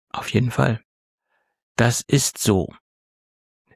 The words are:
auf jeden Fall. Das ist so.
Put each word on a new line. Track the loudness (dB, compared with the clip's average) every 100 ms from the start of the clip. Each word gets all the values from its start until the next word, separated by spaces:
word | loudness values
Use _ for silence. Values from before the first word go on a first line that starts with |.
| _
auf | -10 -2
jeden | 0 0
Fall. | 0 0 -2 -8 _ _ _ _ _ _ _ _ 0
Das | 2 0 0
ist | 0 0 -2
so. | 0 0 0 -10 _ _ _ _ _ _ _ _ _